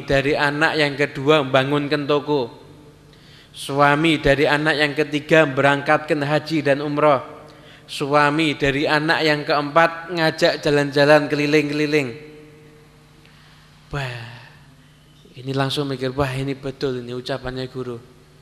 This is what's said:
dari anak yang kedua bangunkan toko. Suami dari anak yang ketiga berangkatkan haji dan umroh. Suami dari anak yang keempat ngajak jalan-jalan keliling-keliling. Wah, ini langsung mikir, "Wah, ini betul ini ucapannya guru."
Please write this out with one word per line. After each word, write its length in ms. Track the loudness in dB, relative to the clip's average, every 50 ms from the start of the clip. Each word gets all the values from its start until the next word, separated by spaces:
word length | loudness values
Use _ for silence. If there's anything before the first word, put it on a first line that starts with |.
| -2
dari 320 | 0 0 0 2 0 0 0
anak 400 | 0 0 0 2 0 0 2 2
yang 160 | 0 0 0
kedua 480 | -2 -4 -4 -4 -4 0 2 2 2 2
bangunkan 640 | 2 0 0 2 2 0 -2 -2 -2 -2 -4 -2
toko. 560 | 0 -2 -2 0 -2 -2 -2 -2 -4 -10 -18 -20 -20 -20 -20 -20 -20 -20 -20 -20 -20 -20 -20 -20 -20 -20 -20 -20 -20 -18
Suami 640 | -14 -10 -4 0 4 4 4 4 4 4 2 2 2
dari 320 | 4 2 2 4 2 2
anak 240 | 2 0 0 0 0
yang 180 | 0 0 -2 0 -2
ketiga 480 | -4 -2 -2 -4 -2 4 4 4 4
berangkatkan 720 | 4 2 2 2 2 2 2 2 2 2 2 2 0 -2 -2 0
haji 400 | 0 -2 -2 -2 -2 -4 -2 0
dan 160 | 0 0 0 0
umroh. 400 | -4 -2 2 2 4 2 2 0 -6 -18 -20 -20 -20 -20 -20 -20 -20 -20 -20 -20
Suami 720 | -14 -10 -8 -4 0 2 2 2 2 2 2 0 0 -2 0
dari 240 | 0 0 0 0 0
anak 400 | 0 0 0 0 0 0 0 2
yang 240 | 0 0 0 0
keempat 640 | -2 -2 -2 -2 0 2 4 4 2 2 -4 -12 -8
ngajak 480 | -4 0 0 0 0 2 2 2 2 2
jalan-jalan 720 | 0 0 2 2 0 0 2 2 6 6 6 6 4 2
keliling-keliling. 880 | -2 -2 0 2 2 2 2 2 -2 -2 -2 0 0 0 -2 -2 -8 -12 -16 -20 -20 -20 -20 -20 -20 -20 -20 -20 -20 -20 -20 -20 -20 -20 -20 -20 -20 -20 -20 -20 -20 -20 -20 -20 -20 -20 -20 -20 -20 _ _ -10 -10
Wah, 320 | -8 -8 -8 -10 -12 -14 -16 -18 -20 -20 -20 -20 -20 -20 -20 -20 _ _ _ _ _ _ _ -20 -20 -20 -20 -20 -14
ini 160 | -10 -6 -4
langsung 320 | -2 -2 -2 -2 -4 -4
mikir, 240 | -4 -4 -6 -6 -6
"Wah, 240 | -2 -2 -2 -2 -2
ini 240 | -4 -4 -6 -6 -6
betul 480 | -8 -12 -10 -6 -6 -6 -4 -6 -8
ini 80 | -10 -10
ucapannya 560 | -10 -8 -8 -8 -8 -8 -8 -8 -8 -10 -10
guru." 320 | -10 -10 -10 -10 -10 -12 -14 -20 -20 _ -20 _ _ -20